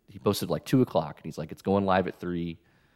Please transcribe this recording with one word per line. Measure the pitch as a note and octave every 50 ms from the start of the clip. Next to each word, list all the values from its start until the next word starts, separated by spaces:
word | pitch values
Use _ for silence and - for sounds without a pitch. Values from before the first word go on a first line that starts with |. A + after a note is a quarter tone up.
| _
he | - - G2
posted, | - G#2 G2 - G2 -
like, | D2+ D2+ -
two | - C#3+ C3
o'clock, | A#2 - - E2+ D2+ C#2+ -
and | - -
he's | D#2+ - -
like, | D#2+ -
"It's | - -
going | - G2 G2 G2+ G2
live | F#2+ F#2 F#2+ F2+
at | - - -
three. | F2 F2+ F2 E2+ E2+ E2+ D#2+ - _ _ _ _ _ _ _